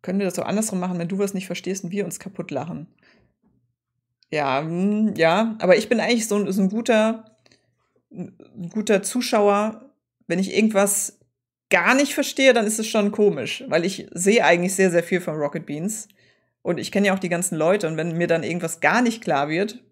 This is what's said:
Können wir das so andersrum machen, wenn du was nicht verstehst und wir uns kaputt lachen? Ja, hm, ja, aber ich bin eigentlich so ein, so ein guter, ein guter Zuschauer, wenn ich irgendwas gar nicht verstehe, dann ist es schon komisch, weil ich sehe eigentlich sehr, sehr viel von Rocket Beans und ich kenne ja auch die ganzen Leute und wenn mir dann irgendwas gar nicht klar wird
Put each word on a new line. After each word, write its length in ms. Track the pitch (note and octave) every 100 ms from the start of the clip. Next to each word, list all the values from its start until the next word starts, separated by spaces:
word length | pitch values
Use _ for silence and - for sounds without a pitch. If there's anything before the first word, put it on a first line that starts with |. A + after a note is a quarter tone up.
Können 180 | - G3
wir 60 | G3
das 100 | F3
so 80 |
andersrum 360 | - G3 G#3+ F#3
machen, 200 | F3+ F3+
wenn 80 | E3+
du 100 | G3
was 160 | G3
nicht 140 | F#3+ -
verstehst 360 | F3+ F3+ F#3+
und 80 | E3+
wir 140 | G3 F3
uns 140 | -
kaputt 320 | F#3+ - F3+
lachen? 360 | C#3 D#3+ D#3 D#3+ _ _ _ _ _ _ _ _ _ _ _ _ _ _
Ja, 300 | D3+ C#3 C3+
hm, 520 | D#3+ E3+ G3 G#3 G#3+ F#3+
ja, 400 | D#3+ F3+ A3+ G#3+
aber 180 | F3+ F#3
ich 120 | -
bin 100 | A3+
eigentlich 280 | F3+ A#3+ G#3+
so 100 | G#3
ein, 140 | G3+
so 100 | F#3+
ein 80 | F#3+
guter, 680 | G#3+ A#3 A3 A3 A3+ - _ _ _ _ _ _ _ _
ein 580 | A3+ F3+ _ - - F3
guter 320 | G#3+ G#3+ G3+
Zuschauer, 880 | G3+ B3 A#3+ A3 G#3 G3+ G#3+ A3 - _ _ _ -
wenn 120 | F3
ich 160 | F#3+ -
irgendwas 640 | A3 G#3 G3+ - - _ _ _ _ _ _
gar 260 | F3+ F3+ C4
nicht 180 | C#4
verstehe, 400 | - C4+ - C4+
dann 140 | A#3 G#3+
ist 120 | A3
es 80 | A3
schon 240 | A3+ G3+
komisch, 520 | G#3 G#3 D#3 A2+ - C4+
weil 180 | E3 F3
ich 220 | F#3+ -
sehe 320 | E3+ F#3+ A3 D3
eigentlich 300 | F3 F3+ G3
sehr, 160 | F#3
sehr 120 | E3+
viel 180 | E3 F3+
von 140 | F3+ D#3
Rocket 300 | C#3+ E3 -
Beans 420 | D3 F#3 A3 - _ _ _ _ _
und 180 | F#3 E3
ich 120 | F3
kenne 160 | G3+ G3
ja 60 | F#3+
auch 40 |
die 100 | F#3
ganzen 260 | E3+ F3 D#3+
Leute 300 | D#3 G3+ D#3+
und 100 | D#3+
wenn 180 | E3+ E3
mir 100 | F3
dann 160 | E3
irgendwas 360 | B2+ E3+ E3 -
gar 220 | D3 A#3
nicht 200 | A#3+ A3+
klar 260 | - D3 D3
wird 340 | D#3+ G#3+ B3 _